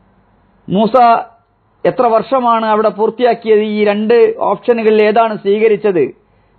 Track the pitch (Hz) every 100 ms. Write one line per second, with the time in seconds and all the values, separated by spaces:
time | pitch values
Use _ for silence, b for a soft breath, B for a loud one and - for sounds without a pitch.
0 | _ _ _ _ _ _ - 190 220 254
1 | 233 226 - _ _ _ _ _ 170 208
2 | 240 220 - 269 240 226 220 214 220 202
3 | 220 220 240 226 220 214 214 214 208 202
4 | 214 233 220 - - 202 - 233 220 214
5 | 214 220 226 196 196 214 220 208 214 175
6 | 127 - _ _ _